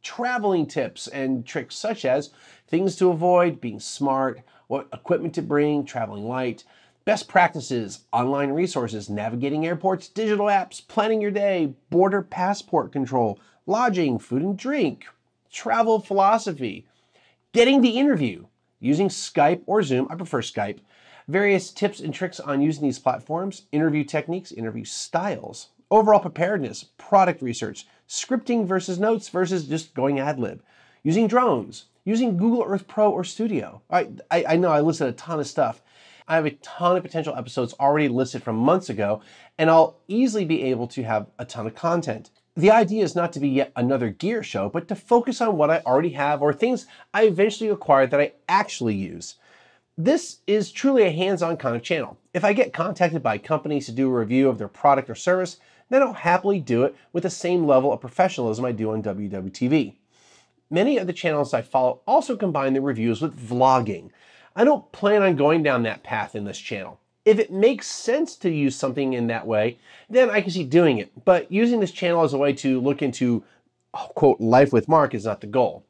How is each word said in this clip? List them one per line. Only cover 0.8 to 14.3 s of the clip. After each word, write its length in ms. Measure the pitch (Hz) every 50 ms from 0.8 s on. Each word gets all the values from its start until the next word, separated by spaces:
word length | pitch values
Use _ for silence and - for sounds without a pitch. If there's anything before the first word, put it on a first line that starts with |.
| 127 104 - - -
and 400 | - - 135 135 131 131 123 120
tricks 280 | - - 151 123 - -
such 300 | - - 160 214 214 -
as 240 | 135 127 143 147 - _ _ _ - - _ _
things 280 | _ - 170 190 190 185
to 140 | - 190 185
avoid, 500 | 175 156 170 180 180 175 175 175 147 127
being 200 | - 117 104 98
smart, 600 | - - - - 139 139 135 135 135 131 113 - - _ _ _ _
what 200 | _ - 135 - _ -
equipment 400 | - _ - 175 - 156 165 156
to 80 | 175
bring, 420 | 160 - 147 147 147 151 151 143 135
traveling 420 | - - 123 113 104 104 101 104
light, 380 | 113 123 131 131 123 110 - - _ _ _ _ _ _ _ _
best 220 | - 214 208 -
practices, 760 | - - 185 175 165 - 160 123 - 131 120 110 98 - - _ _ -
online 380 | 120 123 131 139 139 143 139
resources, 580 | 139 160 180 175 - 135 120 110 110 107 101 -
navigating 560 | 104 104 104 113 117 120 131 139 147 151 160
airports, 420 | 165 175 165 180 190 190 185 -
digital 380 | - _ 208 226 214 208 202 208
apps, 420 | 208 202 196 180 - - - _
planning 320 | _ - 226 208 220 220 220
your 120 | 208 208
day, 420 | 190 208 202 202 190 180 160 143 131 _ _ _
border 320 | - 170 190 196 196 202
passport 720 | 185 _ - 165 180 190 202 - - - - 156 120 92
control, 480 | - 139 131 120 135 127 117 107 98 - _ _ _ _ _
lodging, 540 | - 196 226 262 247 196 180 165 139 123 107
food 240 | - -